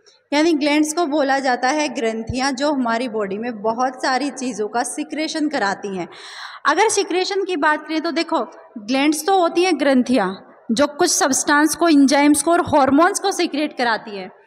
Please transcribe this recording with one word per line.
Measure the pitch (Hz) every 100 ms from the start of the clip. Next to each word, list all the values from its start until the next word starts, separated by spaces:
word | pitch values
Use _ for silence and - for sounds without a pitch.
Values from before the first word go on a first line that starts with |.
| _ _ -
यानी | 285 330
ग्लैंड्स | 302 294 294 302
को | 311 330
बोला | 311 269 269
जाता | 262 247 254
है | 302 294
ग्रंथियाँ, | 240 226 220 226 247 262
जो | 254 294
हमारी | 277 233 226 254
बॉडी | 214 202 202
में | 240 220
बहुत | 214 226 262
सारी | 262 302 254 285
चीज़ों | - 254 202 208
का | 233
सिक्रेशन | - - 302 302 311 311 302
कराती | 277 196 185 208 185
हैं। | 170 - - - - - -
अगर | 311 427
सिक्रेशन | - 320 349 370 392
की | 381 339
बात | 311 302 302
करें | 320
तो | 330
देखो, | 311 330 320 214 - - 233
ग्लैंड्स | 208 269 294 302 -
तो | 392
होती | 339 339
हैं | 370 285
ग्रंथियाँ, | 277 262 240 247 185 190 - - -
जो | 226 294
कुछ | - 349
substance | - 285 269 - 294 311
को, | - 339
enzymes | 285 269 285 294 294
को | 339
और | 349
hormones | - 302 269 277 349 403
को | 403
secrete | 339 330 277 302 -
कराती | 240 214 220 202
हैं। | 185 -